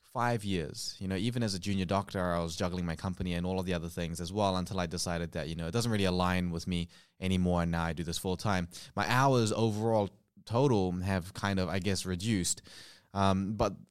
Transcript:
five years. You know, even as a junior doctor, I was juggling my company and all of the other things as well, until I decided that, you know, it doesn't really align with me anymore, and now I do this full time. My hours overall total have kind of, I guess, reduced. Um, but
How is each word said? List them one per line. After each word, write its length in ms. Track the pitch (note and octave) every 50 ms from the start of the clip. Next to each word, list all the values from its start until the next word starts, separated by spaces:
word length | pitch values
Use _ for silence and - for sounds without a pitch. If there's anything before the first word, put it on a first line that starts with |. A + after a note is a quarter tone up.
| _ _ -
five 280 | B2 A#2+ A#2+ A#2+ G#2+
years. 540 | G#2 G2+ F#2+ F2 D2+ - - - - - - -
You 80 | G2
know, 100 | F#2+ F#2+
even 260 | F2+ G#2+ A#2+ A#2+ B2
as 100 | A#2 G#2
a 60 | G2 F2+
junior 260 | F2 G2+ G2 F#2+ F#2
doctor, 500 | E2 G2 G2 G2 - - G2 F2+ F2 E2+
I 60 | F2
was 140 | E2+ E2 E2+
juggling 300 | - G2 F2 F2+ F2+ F2
my 100 | E2+ D#2+
company 380 | - - F#2+ F2 - F2+ F2+ F2
and 100 | F2 F2
all 160 | F2+ F#2+ F#2
of 60 | F2+
the 80 | F#2 F2
other 160 | E2 E2 E2+
things 320 | - F2+ E2+ E2 E2 E2+
as 100 | F2 E2+
well, 240 | F#2+ G#2+ G2+ G2 F#2
until 240 | F#2 F2 E2+ F#2 F#2
I 60 | F2
decided 460 | E2 F2+ F2 - F#2 F2 E2+ E2+ D#2+
that, 160 | - E2 C#2+ D#2
you 60 | D#2+
know, 120 | E2 E2
it 60 | E2
doesn't 200 | F2+ A#2 A#2 A#2+
really 120 | A2 G2+ G2
align 460 | F2+ F2+ F2+ F2+ F2+ F2+ F2+ F2 F2
with 160 | E2 E2 -
me 220 | F#2 F2+ F2 E2+ - - - - _ _ -
anymore, 420 | F#2 F#2 F#2 F2+ F2+ F2+ F2 F2
and 80 | E2+ E2+
now 140 | E2+ E2+ E2
I 80 | E2+
do 120 | D#2 E2 E2
this 140 | E2 D#2+ -
full 200 | - F#2+ F2+ -
time. 300 | - A2 G2 F2+ F2 E2+ - - - - -
My 100 | G2+ G2+
hours 460 | G#2 A#2+ B2+ C3+ C#3 C3 A#2+ A2+ G#2+
overall 560 | - - A2+ A2+ G#2 G#2+ A2 A2+ A2+ G#2+ G2+ F#2+ - - _ _ _ G2 -
total 460 | - G#2+ A#2+ C#3+ C#3 A#2 G2+ F#2 F2+
have 420 | F2+ F2+ F#2 G2+ G2 F#2 E2 F#2+ -
kind 260 | - G#2 G2+ G2 F#2+
of, 80 | F#2 E2
I 100 | F2+ G2
guess, 280 | F2+ G#2 F#2+ - -
reduced. 560 | F#2 F2+ E2+ G2+ A#2 A2 F#2 F2 - - - - - - - - - - - _ _ -
Um, 400 | G2 G2 G2 F#2+ F#2+ G2 F#2+ A2
but 180 | G#2 A2+ G2+ - - - -